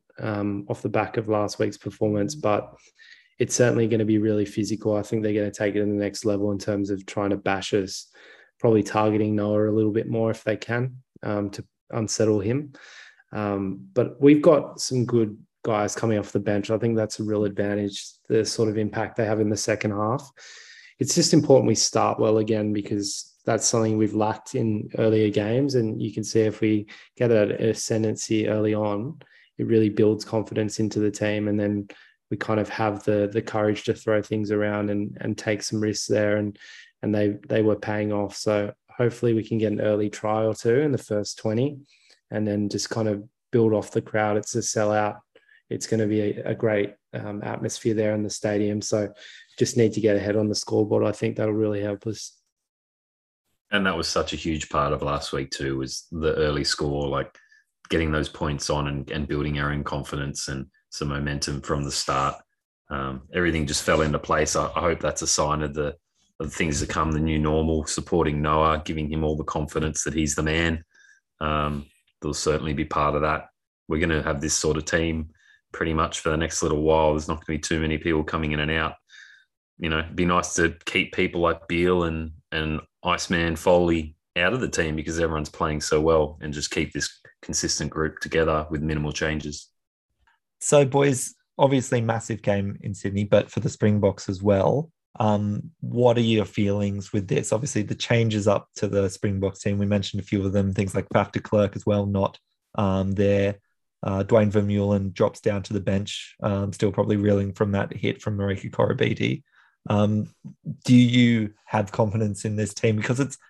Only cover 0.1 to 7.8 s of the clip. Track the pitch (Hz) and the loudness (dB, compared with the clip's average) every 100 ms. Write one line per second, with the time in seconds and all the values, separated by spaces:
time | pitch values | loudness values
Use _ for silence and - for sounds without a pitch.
0.1 | - 110 104 101 101 101 113 101 110 104 | -10 -6 -2 -2 -4 -6 -6 -2 -2 -2
1.1 | - 107 107 101 - 107 101 101 - 107 | -2 -2 0 -2 -2 -4 -4 -12 -4 -2
2.1 | 104 101 - 107 104 - - _ _ - | 0 -2 -2 0 0 -2 -14 _ _ -20
3.1 | - _ _ 123 - 123 117 113 110 107 | -20 _ _ -2 4 4 4 2 2 4
4.1 | 110 107 107 101 - 101 107 110 104 98 | 4 4 2 0 -2 -4 -2 0 -2 -2
5.1 | 113 107 107 104 - 104 104 104 101 101 | -2 0 0 -2 -2 -2 0 0 0 -2
6.1 | 98 113 101 104 98 101 101 98 98 95 | -2 -2 0 0 -2 -2 -2 -2 -4 -4
7.1 | - 101 101 98 98 - 107 | -4 -2 0 0 -2 0 -2